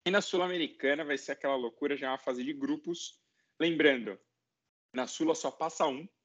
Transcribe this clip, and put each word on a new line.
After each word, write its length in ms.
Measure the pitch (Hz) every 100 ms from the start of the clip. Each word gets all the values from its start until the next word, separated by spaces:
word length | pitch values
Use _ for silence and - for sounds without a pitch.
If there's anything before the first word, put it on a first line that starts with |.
| 175
E 40 |
na 100 | 202
Sul-Americana 840 | - 180 180 180 143 - 139 147
vai 140 | 147 139
ser 140 | -
aquela 240 | 135 139 135
loucura, 420 | 117 - 139 139
já 140 | 135
uma 80 | 131
fase 240 | - 123
de 100 | 131
grupos. 680 | 143 135 151 170 170 - - _ _ _ -
Lembrando, 600 | 165 156 147 127 107 95 _ _ _ _ _ _ _
na 140 | 127 123
Sula 260 | - 160
só 160 | 156 139
passa 380 | - 160 - 156
um, 200 | 131 185 _